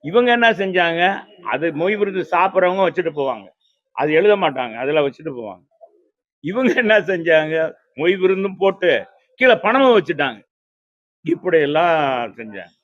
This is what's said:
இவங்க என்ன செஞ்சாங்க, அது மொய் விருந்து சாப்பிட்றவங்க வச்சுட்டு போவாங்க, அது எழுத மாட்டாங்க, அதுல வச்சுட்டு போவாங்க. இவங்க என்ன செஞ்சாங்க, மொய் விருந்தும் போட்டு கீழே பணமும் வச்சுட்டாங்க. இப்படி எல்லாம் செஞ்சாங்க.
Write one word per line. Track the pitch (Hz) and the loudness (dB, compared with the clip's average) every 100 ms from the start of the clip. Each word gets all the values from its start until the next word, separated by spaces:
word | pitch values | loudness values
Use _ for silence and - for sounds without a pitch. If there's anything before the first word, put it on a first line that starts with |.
| 143 | 0
இவங்க | 202 247 240 | 0 2 2
என்ன | 233 190 | 2 0
செஞ்சாங்க, | 196 185 170 165 180 196 - _ 170 | -2 0 0 0 -2 -2 -10 _ -8
அது | 123 165 147 | -4 -4 -2
மொய் | 175 208 | -2 -2
விருந்து | 202 190 175 | -2 -4 -4
சாப்பிட்றவங்க | 175 190 190 180 185 185 | 0 0 2 0 2 -2
வச்சுட்டு | 170 165 151 | -2 -6 -4
போவாங்க, | 135 117 95 _ _ _ _ - | -6 -6 -12 _ _ _ _ -4
அது | 147 156 | 0 2
எழுத | 202 202 | 4 2
மாட்டாங்க, | 175 139 123 110 | 0 -2 -8 -6
அதுல | 135 156 143 | -2 0 0
வச்சுட்டு | 139 160 127 | -4 -14 -12
போவாங்க. | 110 90 _ _ - _ _ _ _ _ | -12 -14 _ _ -20 _ _ _ _ _
இவங்க | 143 208 262 190 | -8 -2 0 0
என்ன | 226 214 175 | 2 2 2
செஞ்சாங்க, | 185 165 160 156 160 160 - _ - | -4 2 2 2 -4 -4 -8 _ -4
மொய் | 160 190 | -2 0
விருந்தும் | 185 190 196 190 | 0 0 -4 0
போட்டு | 196 190 175 127 95 _ _ _ | -2 0 0 0 -2 _ _ _
கீழே | 254 220 196 | 2 2 2
பணமும் | 247 262 226 | 2 4 4
வச்சுட்டாங்க. | 160 156 143 110 _ _ _ _ _ _ _ _ 160 | 2 -4 -4 -6 _ _ _ _ _ _ _ _ -6
இப்படி | 165 185 165 143 | -4 0 2 2
எல்லாம் | 151 175 165 143 127 117 117 | 2 2 2 0 -2 -6 -10
செஞ்சாங்க. | 113 101 87 _ | -16 -14 -18 _